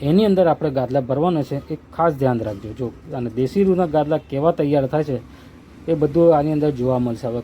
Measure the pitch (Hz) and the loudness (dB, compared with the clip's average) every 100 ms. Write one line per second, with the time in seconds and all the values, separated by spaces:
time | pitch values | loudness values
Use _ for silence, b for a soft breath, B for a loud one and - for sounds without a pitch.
0 | 143 180 220 190 170 156 151 135 127 139 | 2 4 4 4 4 2 0 -2 0 -2
1 | 123 135 175 160 135 139 - 156 - - | 0 0 0 0 -4 -6 -8 -12 -10 -2
2 | 170 139 135 120 107 101 107 110 120 - | 0 2 0 0 -4 -8 -12 -8 -10 -10
3 | 160 139 120 110 131 196 190 180 175 151 | -12 -8 -6 -4 -2 2 2 2 2 0
4 | 147 156 - 139 160 170 147 147 131 151 | 0 -2 -4 0 0 2 0 0 0 -2
5 | 147 120 - B B B - - - 160 | -2 -6 -8 B B B -20 -14 -4 0
6 | 147 160 170 151 151 151 151 131 127 127 | 0 4 6 6 2 0 0 0 0 0
7 | 123 117 123 117 | 0 -4 -6 -6